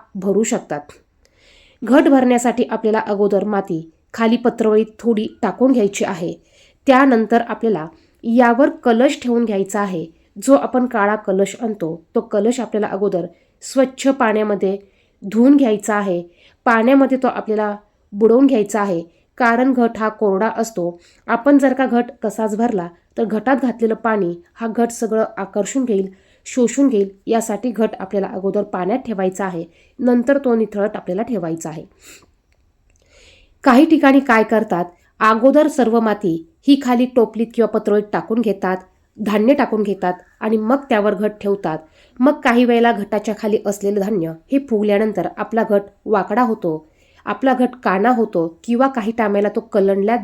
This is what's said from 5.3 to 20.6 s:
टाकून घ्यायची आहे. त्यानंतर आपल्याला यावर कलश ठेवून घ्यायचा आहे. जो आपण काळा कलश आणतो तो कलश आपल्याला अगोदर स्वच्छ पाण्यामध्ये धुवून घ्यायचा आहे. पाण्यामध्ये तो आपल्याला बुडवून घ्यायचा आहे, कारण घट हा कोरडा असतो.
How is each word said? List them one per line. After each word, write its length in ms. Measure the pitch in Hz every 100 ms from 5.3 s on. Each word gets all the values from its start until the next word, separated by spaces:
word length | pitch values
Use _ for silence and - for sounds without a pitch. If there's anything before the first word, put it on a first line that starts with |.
| -
टाकून 300 | 202 - 254
घ्यायची 340 | 247 202 196 -
आहे. 280 | 175 170 165 _ _ _ _ -
त्यानंतर 540 | 254 277 233 214 233
आपल्याला 460 | 233 214 226 175 160 - _ _
यावर 460 | 233 233 240 233 302
कलश 500 | - 247 226 285 285
ठेवून 220 | 247 233 226
घ्यायचा 360 | 196 196 208
आहे. 240 | 202 175 165 _ _ 202
जो 100 | 262
आपण 320 | 269 233 254 247
काळा 300 | 226 202 214
कलश 420 | 208 190 196 -
आणतो 440 | 233 208 160 165 _ 233
तो 60 |
कलश 380 | 226 208 214 247
आपल्याला 280 | 214 220 208
अगोदर 380 | 190 202 180 170 _ _ _
स्वच्छ 460 | - 269 262 - 277
पाण्यामध्ये 720 | 269 226 208 214 202 190 196 - _ _ _
धुवून 360 | 202 208 254 285
घ्यायचा 380 | 254 208 220 208
आहे. 280 | 196 175 175 _ _ _ 247
पाण्यामध्ये 520 | 226 226 277 262 262
तो 100 | 254
आपल्याला 500 | - 208 214 208 208 _ _ _
बुडवून 340 | 202 220 240 277
घ्यायचा 360 | 254 202 220
आहे, 220 | 202 170 170 _ _ -
कारण 360 | 233 233 262
घट 240 | 247 226 226
हा 120 | 220
कोरडा 400 | 220 208 190 220
असतो. 420 | 220